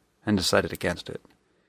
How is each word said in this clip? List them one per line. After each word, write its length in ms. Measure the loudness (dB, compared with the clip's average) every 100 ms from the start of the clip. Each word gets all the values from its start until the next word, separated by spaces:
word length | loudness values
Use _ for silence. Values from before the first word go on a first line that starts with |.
| _ _ 0
and 100 | 0
decided 360 | 2 2 0
against 360 | -2 -4 -4 -8
it. 120 | -14 _ _ _ _